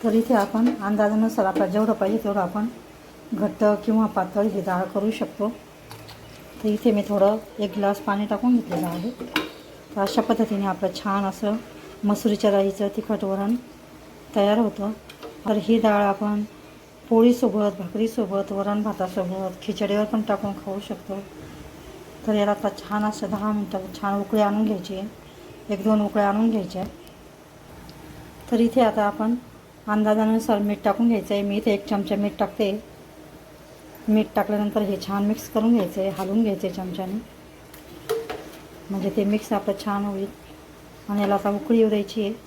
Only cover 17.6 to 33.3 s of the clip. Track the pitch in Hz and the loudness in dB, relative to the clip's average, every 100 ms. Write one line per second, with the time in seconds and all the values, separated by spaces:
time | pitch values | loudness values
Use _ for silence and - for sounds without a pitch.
17.6 | 208 185 180 208 220 240 196 196 196 196 | 0 -2 -8 -2 -2 0 -2 -2 -2 -2
18.6 | 196 208 214 196 180 208 180 185 190 180 | -2 0 -2 -2 -4 -2 -4 -2 -6 -6
19.6 | - 208 202 202 214 220 214 202 202 196 | -8 -4 0 0 2 0 0 -2 -2 -6
20.6 | - 196 202 196 - 196 196 - - - | -6 -8 -8 -12 -8 -10 -10 -16 -18 -16
21.6 | - - - - - - - 214 202 202 | -18 -18 -18 -18 -18 -10 0 2 2 2
22.6 | 208 196 - 208 214 208 196 196 214 208 | -2 -4 -6 -2 -2 -2 -4 -2 -2 -2
23.6 | 196 196 185 - 202 202 196 220 208 208 | -4 -6 -8 -6 -2 -2 0 2 2 2
24.6 | 220 202 180 190 208 - - - - - | 0 -2 -4 -8 -8 -12 -20 -20 -20 -20
25.6 | - 202 196 214 208 208 202 208 226 220 | -6 -2 2 2 2 2 2 4 2 2
26.6 | 180 185 214 - - - - - - - | -2 -6 -8 -10 -20 -20 -20 -20 -20 -20
27.6 | - - - - - - - - - 233 | -20 -20 -20 -20 -20 -18 -20 -20 -2 2
28.6 | 233 247 233 214 208 208 220 240 - - | 4 6 4 4 0 0 0 -2 -4 -20
29.6 | - - - 214 214 214 220 220 226 208 | -20 -16 -2 0 4 4 4 2 2 0
30.6 | 208 202 214 196 233 226 180 202 202 202 | 0 0 0 2 4 2 0 -2 0 0
31.6 | 226 202 - 202 196 202 202 202 196 - | 0 0 0 -2 0 0 -2 -2 -4 0
32.6 | 208 208 - - - - - | -2 -2 -8 -20 -20 -20 -20